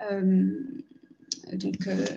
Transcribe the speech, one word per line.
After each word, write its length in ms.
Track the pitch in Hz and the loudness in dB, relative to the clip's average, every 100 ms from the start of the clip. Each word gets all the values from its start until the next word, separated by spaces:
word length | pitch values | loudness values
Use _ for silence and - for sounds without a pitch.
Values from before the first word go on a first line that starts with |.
| 214 | -4
Euh, 480 | 196 190 185 190 202 269 - - - _ - - - - | 2 4 6 4 0 -6 -10 -16 -20 _ -20 -12 -12 -8
donc, 340 | 190 196 185 196 | -6 -4 -4 -4
euh, 200 | 190 - | -4 -4